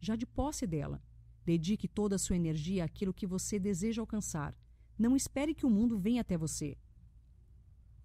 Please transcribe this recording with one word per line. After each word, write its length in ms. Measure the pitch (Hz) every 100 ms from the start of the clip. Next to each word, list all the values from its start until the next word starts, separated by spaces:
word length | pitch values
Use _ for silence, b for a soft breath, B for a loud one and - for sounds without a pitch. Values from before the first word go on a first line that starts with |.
já 160 | - 226
de 100 | 233
posse 400 | - 269 - 220
dela. 340 | 156 147 143 - - - -
Dedique 420 | - 170 160 214 190
toda 300 | - 208 196
a 20 |
sua 160 | - 180
energia 480 | 165 156 156 190
àquilo 300 | 160 - 196
que 120 | 180 190
você 320 | 185 - 208
deseja 440 | 196 180 214 226
alcançar. 540 | 214 214 - 160 143 - b b b -
Não 160 | 226
espere 400 | 269 - 269 294
que 100 | 302
o 60 | 277
mundo 260 | 202 240 220
venha 260 | 190 240
até 140 | - 170
você. 400 | 156 - 151 - - - - - - - - - - - - -